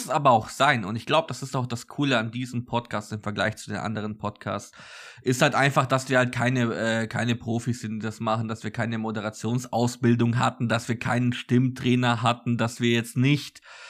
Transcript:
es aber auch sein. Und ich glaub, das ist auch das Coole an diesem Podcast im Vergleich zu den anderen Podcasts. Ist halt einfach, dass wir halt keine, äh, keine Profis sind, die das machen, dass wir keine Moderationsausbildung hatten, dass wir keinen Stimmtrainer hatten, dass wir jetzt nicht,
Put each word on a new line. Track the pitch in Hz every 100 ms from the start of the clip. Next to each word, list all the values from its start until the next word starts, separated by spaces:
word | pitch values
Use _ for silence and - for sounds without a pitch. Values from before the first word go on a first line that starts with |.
| -
es |
aber | 147 139
auch | 117 -
sein. | - 143 127
Und | 95 113
ich | -
glaub, | 151 160
das | 135
ist | 139 135
auch | 123
das | 120 -
Coole | - 143 123
an | 113
diesem | 113 123 123 120
Podcast | 117 - 104 -
im | 107
Vergleich | 104 104 98 -
zu | -
den | 101
anderen | 104 107 104 107
Podcasts. | 104 - 104 98 - - - - - -
Ist | - 127
halt | 151
einfach, | 117 139 143 127
dass | 131 131
wir | 127
halt | 123
keine, | 123 120 131 117 85 113 113
äh, | 110
keine | 107 117 117
Profis | 113 117 120 117
sind, | 110 110
die |
das | 107 107
machen, | 113 110 113
dass | 113
wir | 110
keine | 120 117 113
Moderationsausbildung | 110 110 104 - 110 123 123 113 120 - 120 120 120 120
hatten, | 120 - 117
dass | 113 -
wir | 117
keinen | 123 120 123
Stimmtrainer | 120 - 123 131 127 123 123 123 113
hatten, | 117 120 127 117
dass | 113 -
wir | 120
jetzt | 117 117 123
nicht, | 131 143 - - - - -